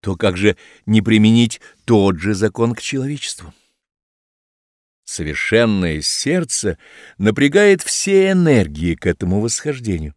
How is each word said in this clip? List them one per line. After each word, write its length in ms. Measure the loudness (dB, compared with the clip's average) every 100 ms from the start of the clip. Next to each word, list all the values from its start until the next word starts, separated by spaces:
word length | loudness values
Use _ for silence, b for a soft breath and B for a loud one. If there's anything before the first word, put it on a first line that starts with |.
то 120 | -8 -2
как 220 | -2 2
же 200 | 0 0 b b 0
не 160 | 2
применить 580 | 4 4 6 4 2 -2 b b 2
тот 340 | 4 4 0
же 160 | -4 -2
закон 400 | -2 0 -4 -2
к 60 |
человечеству? 720 | -8 -6 -6 -8 -10 -12 -18 _ _ _ _ _ _ _ _ _ _ _ _ _ _ _ -16
Совершенное 960 | -10 -8 -6 0 2 2 0 -2 -4
сердце 760 | -6 -6 -2 -2 -2 -4 -6 -8 B B B B
напрягает 640 | -2 2 2 4 4 2
все 500 | -2 -6 0 2 2
энергии 640 | 2 4 4 2 -4 -4 -2
к 100 | -4
этому 360 | -2 -2 -2
восхождению. 720 | -2 -4 -8 -8 -6 -6 -8